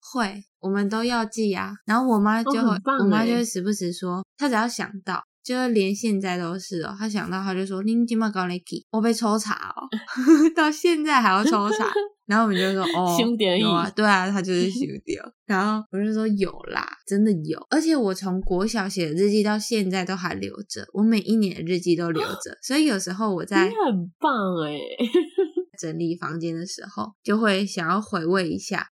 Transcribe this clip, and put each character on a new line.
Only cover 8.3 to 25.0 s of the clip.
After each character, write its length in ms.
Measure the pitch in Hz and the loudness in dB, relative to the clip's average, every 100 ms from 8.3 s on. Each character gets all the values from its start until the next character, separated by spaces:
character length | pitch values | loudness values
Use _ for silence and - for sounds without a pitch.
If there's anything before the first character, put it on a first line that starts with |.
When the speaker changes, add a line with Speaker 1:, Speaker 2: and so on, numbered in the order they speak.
Speaker 1:
搞 160 | 202 180 | 0 -2
哪 120 | 180 | -4
记？ 260 | - - _ | -8 -12 _
我 100 | 220 | 0
被 140 | 220 | 2
抽 240 | 226 226 214 | 2 2 0
查 160 | 214 | -2
哦。” 340 | - - - - 214 - | -6 -8 -12 -8 -8 -8
<laughs> 380 | 240 254 311 320 | -2 6 8 8
到 160 | 330 311 | 4 2
现 320 | 302 349 330 | 2 2 2
在 180 | 302 285 | 4 4
还 100 | 220 | 4
要 120 | 190 | 4
抽 280 | 220 226 202 | 4 2 2
查。 200 | 427 - 415 415 | 0 0 -2 -4
Speaker 2:
<laughs> 200 | _ _ | _ _
Speaker 1:
然 120 | 208 | 2
后 60 | |
我 40 | 226 | 4
们 80 | 185 | 2
就 160 | 190 | 2
说 100 | 190 175 170 | 0 0 0
：“哦， 200 | 180 170 | 2 2
Speaker 2:
兄 180 | 233 233 | 2 2
弟 100 | 202 | 2
而 100 | 175 | 4
已。 40 | |
Speaker 1:
有 100 | 214 | 4
啊。” 180 | 175 170 | 2 0
对 100 | - | 2
啊， 260 | 214 196 185 | 4 4 2
她 120 | 202 | -2
就 100 | 185 | 0
是 160 | 180 185 | 0 0
兄 100 | 196 277 139 | 0 -4 -6
弟 120 | - - | -8 -8
哦。 160 | - _ | -8 _
<laughs> 100 | _ | _
然 180 | 196 | 0
后 200 | 202 214 214 | 0 -2 -4
我 80 | 190 | -4
就 140 | 208 | -2
说 140 | 214 220 208 | 0 0 0
：“有 140 | 190 - - | -2 -4 -8
啦， 140 | - - - - | -6 -8 -12 -4
真 180 | 202 | 2
的 60 | 220 | 2
有。” 280 | 185 151 156 - | 2 -2 -8 -2
而 100 | 294 | 0
且 160 | 320 311 | 2 2
我 160 | 214 | 2
从 280 | 185 190 185 | -2 -4 -2
国 260 | 190 180 208 | 0 0 0
小 220 | 220 196 | -2 -4
写 180 | 196 165 | -2 -2
的 60 | |
日 180 | 156 202 | 2 2
记 120 | 208 | 4
到 160 | 208 214 | 2 0
现 320 | 208 226 190 | 0 0 0
在 140 | 190 | -2
都 100 | 180 | -2
还 200 | 190 175 | -4 -4
留 200 | 196 - - - | -6 -8 -10 -12
着， 180 | - - | -12 -10
我 100 | - | 2
每 160 | 214 226 | 4 4
一 160 | 180 220 | 2 2
年 200 | 202 - | 2 -2
的 160 | 160 | -2
日 60 | 180 | -2
记 180 | 180 170 | 2 0
都 140 | 170 | 2
留 120 | 160 | -2
着。 360 | 139 - - - | -2 -6 -12 -14
<gasps> 20 | |
所 140 | - 269 | -2 2
以 80 | |
有 140 | 311 202 | 2 2
时 140 | - | -2
候 220 | 185 220 | -4 -2
我 100 | 180 | -2
在 240 | - 196 269 | 0 2 2
Speaker 2:
你 60 | 453 349 | 2 0
很 260 | 196 175 _ | 0 -4 _
棒 140 | 311 254 196 175 151 | 0 0 0 -2 -4
欸。 120 | 147 | -4
<laughs> 1000 | - - | -10 -4